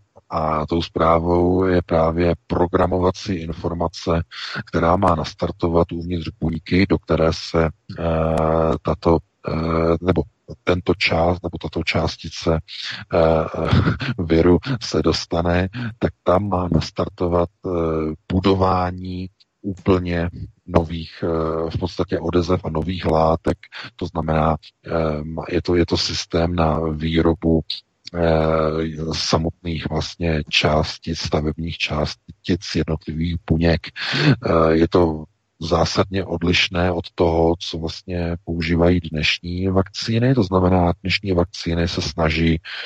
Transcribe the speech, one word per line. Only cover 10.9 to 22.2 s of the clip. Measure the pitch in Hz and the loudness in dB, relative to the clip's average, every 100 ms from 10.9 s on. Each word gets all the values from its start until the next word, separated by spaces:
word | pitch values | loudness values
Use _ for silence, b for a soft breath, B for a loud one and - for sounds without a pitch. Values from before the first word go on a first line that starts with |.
část, | 85 - 85 85 90 | 0 0 2 2 0
nebo | 85 85 | -4 -8
tato | - - | -6 -4
částice, | 80 87 80 - 82 - 85 80 - B B B - | -2 0 -2 -4 -10 -4 0 0 -2 B B B -2
eh, | 90 80 80 80 | 2 4 4 0
<laughs> | - 80 87 - - - - | -4 2 4 4 0 -4 -4
viru | 82 82 90 87 B B | 2 4 6 4 B B
se | - 78 | -2 0
dostane, | 80 76 - 85 87 87 95 120 117 - | 0 -2 -2 -2 0 0 0 -4 -8 -4
tak | 90 - | -6 -2
tam | - 90 104 | 0 2 2
má | 90 87 | -2 2
nastartovat, | 80 - - 87 - 87 87 85 _ 92 | 0 0 -6 -6 -4 0 0 -2 _ -6
eh, | 87 82 80 78 76 - | -2 -2 -2 -4 -8 -2
budování | 92 95 95 92 90 90 92 92 92 92 _ _ _ | 0 2 2 2 2 -2 -6 -8 -8 -10 _ _ _
úplně | 104 90 - 92 90 85 85 - - _ - | -10 -4 0 0 0 -2 -4 -6 -16 _ -2
nových, | 87 80 85 80 - | -2 0 -6 -10 -6
eh, | 85 82 80 80 82 | -2 -2 -2 -2 -4
v | - | -4
podstatě | 92 - 90 | -4 -4 -4
odezev | 82 | -2